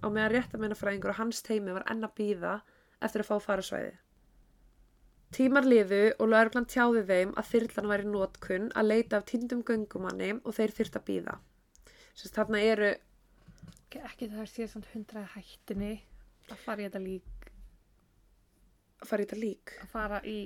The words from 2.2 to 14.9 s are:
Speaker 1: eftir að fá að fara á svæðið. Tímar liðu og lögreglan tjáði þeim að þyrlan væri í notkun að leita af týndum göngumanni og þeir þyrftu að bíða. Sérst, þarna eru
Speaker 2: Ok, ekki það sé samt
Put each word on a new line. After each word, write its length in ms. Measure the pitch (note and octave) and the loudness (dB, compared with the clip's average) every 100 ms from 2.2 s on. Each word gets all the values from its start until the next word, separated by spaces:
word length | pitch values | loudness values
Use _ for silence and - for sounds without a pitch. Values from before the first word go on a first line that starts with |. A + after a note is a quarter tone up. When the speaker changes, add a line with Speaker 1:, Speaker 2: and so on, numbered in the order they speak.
| G#3 F#3 E3+ G#3 - _ _ - | -2 -2 -2 -4 -8 _ _ -6
Speaker 1:
eftir 200 | - G#3+ | -4 -4
að 60 | G#3 | -2
fá 60 | G#3 | -2
að 80 | |
fara 180 | - F#3+ | 0 -2
á 60 | F#3+ | -2
svæðið. 320 | - - - _ _ _ _ _ _ _ _ _ _ _ _ _ | -6 -8 -12 _ _ _ _ _ _ _ _ _ _ _ _ _
Tímar 320 | - C4 C#4 | 2 6 6
liðu 360 | C4 A#3 F#3+ G3 G#3+ - | 8 8 8 6 4 4
og 100 | A3 | 4
lögreglan 380 | A3 A3+ B3 A#3 | 6 6 4 -2
tjáði 360 | B3+ A#3+ A#3 F#3+ | 2 4 4 4
þeim 240 | F#3 F#3+ - | 2 2 -2
að 80 | - | 2
þyrlan 380 | A#3 A3+ - G#3 | 2 2 -4 0
væri 160 | G3+ | 0
í 60 | G3+ | 0
notkun 540 | G#3 F#3+ - - F#3 A3+ | -2 -2 -4 -4 -2 -2
að 140 | - A3 | 2 4
leita 260 | A3 A#3 G#3 | 4 2 0
af 120 | G3+ | -2
týndum 320 | A#3 A#3+ A#3+ | -4 -2 -4
göngumanni 680 | A3+ A3 G#3 F#3 F#3 F#3 F#3 | 0 -2 -2 -6 -6 -4 -4
og 220 | A3 - G#3+ | -4 -6 -2
þeir 160 | G#3+ | -2
þyrftu 240 | - A3 - | 0 -4 -4
að 60 | - | -4
bíða. 300 | F#3+ - - - _ _ _ - - - | -4 -4 -10 -14 _ _ _ -20 -20 -20
Sérst, 260 | - - | -18 -8
þarna 260 | - G#3+ G#3+ | -2 0 4
eru 300 | G#3+ G#3+ G#3 - _ _ _ _ - - - - | 4 4 4 2 _ _ _ _ -20 -20 -20 -20
Speaker 2:
Ok, 180 | _ - | _ -16
ekki 260 | B3+ - A3+ | -14 -10 -8
það 220 | G#3+ G#3+ | -8 -10
sé 160 | - A3 | -8 -8
samt 220 | A3 F#3+ | -8 -12